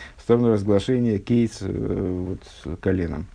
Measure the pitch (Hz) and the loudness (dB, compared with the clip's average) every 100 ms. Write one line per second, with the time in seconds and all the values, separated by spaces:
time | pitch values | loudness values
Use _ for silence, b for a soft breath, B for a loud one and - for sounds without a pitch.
0 | B - - 120 120 104 104 101 131 127 | B -8 2 4 4 2 2 2 2 0
1 | 120 101 - 120 113 - 95 98 107 92 | 2 0 2 2 2 -2 -6 -4 -4 -2
2 | 92 90 90 - - - 73 85 95 95 | -2 -4 -6 -8 -14 -14 -12 -4 -2 0
3 | 82 73 - | -2 -6 -10